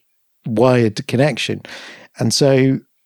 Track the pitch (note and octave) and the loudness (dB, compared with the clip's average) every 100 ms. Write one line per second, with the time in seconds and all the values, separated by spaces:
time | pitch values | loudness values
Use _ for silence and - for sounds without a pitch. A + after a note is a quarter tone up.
0 | _ _ _ _ - A2 B2+ B2 A2+ G#2 | _ _ _ _ -6 2 4 4 2 -2
1 | - B2 D3 A#2 - G2 - - - - | -6 0 0 -2 -6 -8 -10 -20 -20 -20
2 | - - A#2+ - D3 C3+ C3+ C3+ - _ | -18 -6 -4 0 2 4 2 0 -6 _